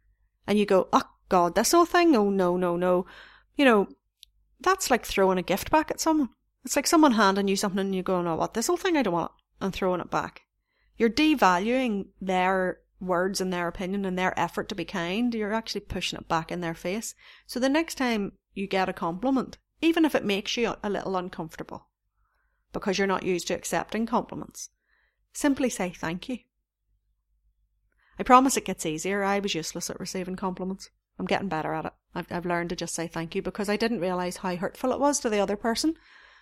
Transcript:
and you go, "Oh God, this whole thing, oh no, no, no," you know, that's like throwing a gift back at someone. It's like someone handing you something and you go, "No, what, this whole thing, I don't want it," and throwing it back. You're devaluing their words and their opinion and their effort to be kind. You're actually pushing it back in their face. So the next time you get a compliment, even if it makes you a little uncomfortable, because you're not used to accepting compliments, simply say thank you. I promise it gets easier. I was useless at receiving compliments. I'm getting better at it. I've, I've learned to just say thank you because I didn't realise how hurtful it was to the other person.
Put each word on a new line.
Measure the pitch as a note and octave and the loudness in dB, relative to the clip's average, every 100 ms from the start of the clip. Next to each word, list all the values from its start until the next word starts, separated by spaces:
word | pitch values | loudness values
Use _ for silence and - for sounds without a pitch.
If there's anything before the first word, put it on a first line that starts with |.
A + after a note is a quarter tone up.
| _ _ _ _ - | _ _ _ _ -2
and | G#3 | 0
you | G3+ | 4
go, | F#3+ - | 4 4
"Oh | B3+ - _ _ | 2 0 _ _
God, | F#3 F3 | 2 4
this | E3 A#3 | 2 4
whole | E4+ | 4
thing, | E4+ F4+ E4+ B3+ | 4 4 4 4
oh | G3+ | 2
no, | G3 F3+ F3+ | 2 2 2
no, | F3+ F3 | 0 0
no," | F3+ F3+ F#3 - - - _ | 2 2 0 -12 -20 -20 _
you | - | 4
know, | C#4 A3 F#3+ - _ _ - _ _ _ | 6 6 2 -6 _ _ -20 _ _ _
that's | - F#4+ - | 0 0 2
like | A#3+ - | 0 0
throwing | - F#3+ F#3 | 2 2 2
a | |
gift | F3 F#3+ - | 0 -4 2
back | D#4 D#4 | 2 2
at | - | -2
someone. | E4 D#4 C4 - _ _ | 2 2 0 -4 _ _
It's | - | -2
like | - C#4 | -2 4
someone | E4+ D4+ | 6 6
handing | A3+ G3 G3 G3 | 6 4 4 2
you | |
something | G3 G#3 G3 | 0 0 -2
and | G3 | -2
you | F#3+ | -2
go, | F3+ F#3 | 0 -2
"No, | F3 | 0
what, | D#3+ E3+ | -2 -2
this | A3 A#3 | -2 -2
whole | F4 | 0
thing, | F#4+ D#4+ | 2 2
I | |
don't | G#3+ | 2
want | E3+ - | 0 -4
it," | - _ _ | -8 _ _
and | F#3+ | -6
throwing | - F#3+ F3+ | -2 -2 -2
it | - | -2
back. | D#3+ E3 - _ _ _ _ _ _ | -4 -6 -12 _ _ _ _ _ _
You're | A3+ | 0
devaluing | A3+ D#4 C#4+ G3 F3+ G#3+ B3+ B3+ G3+ - _ | 4 2 4 4 4 2 0 0 -2 -6 _
their | F#3+ F#3 F3+ F#3+ F#3 - _ _ | -2 0 2 2 -2 -4 _ _
words | F#3 F3 F#3 F#3+ | -2 0 0 -2
and | F#3 | -4
their | F3+ E3+ | -2 -4
opinion | - F3+ G3+ | -6 -6 -4
and | G3 F#3 | -4 -2
their | F#3 - | -2 0
effort | E3+ - E3+ | -2 -4 -6
to | |
be | G3+ | -6
kind. | E3 G3+ E3+ G3 B3 | -6 -6 -4 -2 -2
You're | A3+ G#3 | -2 -4
actually | A3 A3+ G3 | -4 -4 -10
pushing | - F#3 - - | -8 -6 -6 -8
it | - | -4
back | E3 E3 | -4 -2
in | E3+ | -6
their | E3+ | -6
face. | E3 F3+ G#3 - - - - _ | -6 -6 -6 -8 -14 -20 -20 _
So | B3+ | -2
the | C4 | 0
next | D4 E4 | 0 -2
time | - B3+ A3+ G3 - _ | -2 -2 -2 -4 -8 _
you | - G3 | -10 -4
get | G3 F#3 | 0 -2
a | |
compliment, | - F3 F3+ B3+ C4+ - - _ _ | -2 -6 -2 0 0 0 -10 _ _
even | D#4+ E4 | 2 4
if | D#4 - | 4 2
it | |
makes | G#3+ G3 - - | 0 -2 -2 -2
you | A3+ - | -2 -2
a | G#3 | -4
little | F#3+ - F#3+ | -4 -2 -4
uncomfortable, | F3+ - E3 - - - - _ _ _ _ _ _ _ _ | -4 -10 -12 -10 -14 -14 -18 _ _ _ _ _ _ _ _
because | F3+ G#3 F#3 | -6 -2 0
you're | G3 | 0
not | F#3 | 0
used | - F3+ - | 0 -4 -4
to | |
accepting | F3+ - E3+ - G#3+ | -6 -4 -4 -4 -4
compliments, | A3+ A#3 - D3 - - - _ _ _ _ _ _ | -2 -2 -2 -10 -14 -16 -18 _ _ _ _ _ _
simply | - D4 C4 C4 | -2 0 2 0
say | - F#3 | -2 -6
thank | - E3 F3 - | -4 -6 -6 -8
you. | B3+ - _ _ _ _ _ _ _ _ _ _ _ _ _ _ _ _ - | -10 -12 _ _ _ _ _ _ _ _ _ _ _ _ _ _ _ _ -10
I | |
promise | G3+ B3+ C4+ A#3 | 8 8 8 2
it | |
gets | - F#3 | -2 -4
easier. | E3 D#3 F3+ G3+ | -4 -4 -2 0
I | G3 G3+ | 0 0
was | G3+ | -2
useless | E3 D#3+ E3+ - | -4 -6 -8 -8
at | - | -8
receiving | F#3+ F#3+ F#3 | -8 -8 -8
compliments. | F#3 F#3+ F#3 F#3 F#3+ - _ _ - | -6 -6 -6 -6 -8 -12 _ _ -10
I'm | F#3 | -2
getting | G3+ G3 | -2 0
better | D#3 D3+ | -4 -4
at | D#3 | -4
it. | E3+ - _ E3+ | -6 -12 _ -10
I've, | E3+ | -8
I've | F3 F3 | -6 -2
learned | F3 E3+ | -2 -2
to | F3 | -6
just | E3 - | -6 -6
say | E3+ | -6
thank | E3 E3 F#3+ | -6 -6 -6
you | |
because | F#3 - G3+ | -6 -6 -4
I | G#3 | -2
didn't | A3+ A3+ | -2 -2
realise | F3 F3+ F3+ F3+ | -2 -2 -4 -6
how | F#3+ F3+ | -6 -4
hurtful | G3 - C4 | -6 -4 -4
it | A#3+ | 0
was | C#4 C#4+ | 0 0
to | A#3+ | -2
the | G#3 | 0
other | F#3+ G3+ | 0 -2
person. | A#3 A3+ D#4 E4 _ - - - | -2 0 -2 -4 _ -20 -20 -20